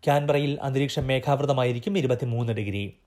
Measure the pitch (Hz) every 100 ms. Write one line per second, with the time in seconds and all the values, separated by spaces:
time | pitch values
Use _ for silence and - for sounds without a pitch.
0 | - 143 147 143 143 143 139 135 139 -
1 | 131 131 127 139 143 135 123 120 117 196
2 | 131 123 123 117 117 110 98 98 101 -